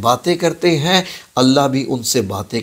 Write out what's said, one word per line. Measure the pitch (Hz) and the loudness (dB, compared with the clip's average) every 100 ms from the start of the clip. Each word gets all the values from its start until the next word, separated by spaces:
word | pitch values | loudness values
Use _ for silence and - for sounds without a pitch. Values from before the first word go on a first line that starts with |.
बातें | 110 127 175 175 | 0 0 0 0
करते | 170 165 175 160 | 0 0 0 2
हैं, | 160 185 180 - - - | 2 0 -2 -8 -8 0
अल्लाह | 131 135 139 | 2 4 2
भी | 131 127 | 0 -2
उनसे | 127 110 127 | -4 -2 -2
बातें | 98 101 104 117 | -2 -4 -6 -8